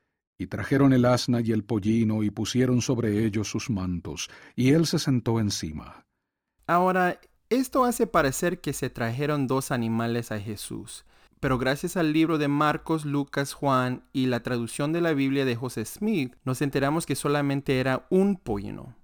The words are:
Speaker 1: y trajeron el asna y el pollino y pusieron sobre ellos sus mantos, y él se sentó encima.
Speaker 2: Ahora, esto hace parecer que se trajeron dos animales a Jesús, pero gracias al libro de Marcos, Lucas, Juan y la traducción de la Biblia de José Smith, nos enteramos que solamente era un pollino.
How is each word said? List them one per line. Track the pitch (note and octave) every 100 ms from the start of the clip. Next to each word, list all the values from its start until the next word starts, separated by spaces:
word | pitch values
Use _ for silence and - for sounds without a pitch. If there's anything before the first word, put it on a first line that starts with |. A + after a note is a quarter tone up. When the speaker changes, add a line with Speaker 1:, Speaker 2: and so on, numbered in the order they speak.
| _ _ _ -
Speaker 1:
y | -
trajeron | - G2 C3+ C3+
el | C3
asna | B2 B2 - A#2+
y | A2+
el | A2
pollino | G#2 A2+ G#2 A2+ A2 A2
y | G#2
pusieron | G2+ G#2+ B2 B2+ B2
sobre | A2+ A#2+ A2+ G#2
ellos | A2+ G#2+ G#2
sus | A2 -
mantos, | G2 F#2 F2 E2+ D2 - - - -
y | B2+
él | D#3
se | D#3+ E3+
sentó | - B2+ B2 A2+
encima. | G#2 - E2 D2+ - - _ _ _ _ _ _ -
Speaker 2:
Ahora, | F3 F#3 F#3 F3+ - _ _ -
esto | B3 C4 C#4+
hace | B3 A#3 A#3
parecer | F3 C#3 - F3 F3
que | -
se | C3+ C3
trajeron | - A#2 A#2+ D3 D3 B2+
dos | C3 C3
animales | C3 A2+ A2+ A#2 A#2 A#2+
a | G#2+
Jesús, | G#2+ G2+ - A2 G2+ - - _ _ -
pero | C#3+ B2+
gracias | B2+ C#3+ F3 F#3
al | D#3
libro | D#3 D#3+ D#3+
de | C#3+
Marcos, | C#3+ D3+ D3+ - D#3+
Lucas, | D3+ C#3+ C#3 - C#3
Juan | - C#3+ B2+ B2+ B2+ _
y | C3+ C3
la | A#2+
traducción | A#2+ A#2+ A#2 - D3
de | E3+
la | E3+
Biblia | D3 C3+ C#3
de | C3
José | A#2 B2+ A#2
Smith, | G#2+ - G#3+ G3+ B2+ -
nos | - B2+
enteramos | D3 C#3 C#3 D#3+ -
que |
solamente | C3+ D3 D3 C#3+ C#3 C#3 C3
era | C3 C3 -
un | F#3 G3
pollino. | G3 - G2+ G2+ G2+ - A#2+